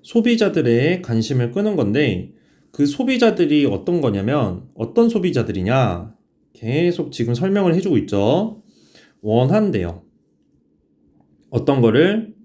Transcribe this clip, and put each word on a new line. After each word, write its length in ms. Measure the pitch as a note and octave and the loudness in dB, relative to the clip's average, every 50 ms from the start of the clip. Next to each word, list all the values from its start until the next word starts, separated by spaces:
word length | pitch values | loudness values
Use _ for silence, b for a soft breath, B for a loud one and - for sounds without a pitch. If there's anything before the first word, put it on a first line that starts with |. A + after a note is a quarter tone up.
소비자들의 960 | _ - - A#3 A3 A#3+ A#3 A3+ G#3+ F#3+ - E3+ C3 A#2+ A#2 A#2+ C3+ D#3+ F3+ F3+ | _ 0 0 0 2 2 2 2 0 0 0 0 2 2 2 2 2 0 0 -2
관심을 520 | - - A#2 A2+ A2 - C3+ B2+ A#2+ A#2+ | -4 -2 -2 -2 0 0 0 -2 -2 -2
끄는 240 | B2 G3 G#3 G#3+ G3+ | -2 -2 -2 -2 0
건데, 560 | D#3+ A#2 G2+ G#2+ C#3 D3+ B2 F#2+ F#2 F2+ - b b b b b b b b | 0 -2 0 0 0 0 0 -2 -4 -8 -12 b b b b b b b b
그 120 | - - C#3+ | -2 -2 -2
소비자들이 800 | C#3+ - - B3 B3 C4 A#3+ A#3 A3+ A3 - E3+ D3 D3 D3+ C#3+ | -2 0 -2 -2 -2 0 2 2 2 4 2 0 2 2 2 2
어떤 340 | B2 G2 F#2+ - - F3 E3+ | 2 0 -2 -2 -2 -2 0
거냐면, 680 | C#3 A#2 G2+ G2+ G2 A2+ C#3+ D3 A#2+ G2 F2+ F2+ - - _ | 0 0 -2 -2 -2 -2 -2 0 -2 -2 -4 -8 -12 -18 _
어떤 340 | - A#2 A#2 - A3+ A#3 A#3 | -10 -8 -2 2 2 2 2
소비자들이냐? 1080 | A3+ G#3 F3+ F3+ C#3+ B2+ A2 - F#2 F#2 F2+ G2+ B2+ C3+ B2+ G#2 F2 F2 F2+ A2 - _ _ _ _ _ _ _ | 2 0 -2 0 0 -2 -2 -2 -4 -2 -2 0 2 2 2 0 -2 -6 -10 -14 -18 _ _ _ _ _ _ _
계속 600 | _ - A2+ A2 B2+ D3+ F3 F3 F3 F3+ E3 C3+ | _ -12 -8 -4 -2 0 0 0 0 -2 -6 -8
지금 220 | - - A#2+ A#2 A#2+ | -6 -6 -4 -4 -2
설명을 420 | A#2 E3+ F#3+ G3 G#3 G3 F3 D#3+ | -2 -2 0 0 0 2 2 0
해주고 220 | F#3 F#3+ G3+ D3+ A2+ | 0 0 0 0 0
있죠. 640 | - - G#2 G2+ G2+ A2+ C#3+ F3+ G#3+ A3+ - - b b b b b b b b b b b b | 0 0 -2 0 2 2 2 2 0 -4 -8 -14 b b b b b b b b b b b b
원한대요. 800 | - G#2+ G#2+ A#2 C3 C#3 F#3 G#3+ G#3+ G3 C3+ G2 F2 E2+ F2 F2 _ _ _ _ _ _ _ _ _ _ _ _ _ _ _ _ _ _ _ _ _ _ _ _ _ _ _ _ _ _ | -4 0 2 2 2 4 2 2 2 0 -2 -2 -4 -4 -8 -12 _ _ _ _ _ _ _ _ _ _ _ _ _ _ _ _ _ _ _ _ _ _ _ _ _ _ _ _ _ _
어떤 300 | - A#2+ - - C#3 C3+ | -6 -2 0 2 2 4
거를? 540 | A#2 A2+ G#2+ C3+ E3 F#3+ G#3 A3+ A3+ - - _ | 4 4 6 6 4 4 2 -2 -4 -8 -16 _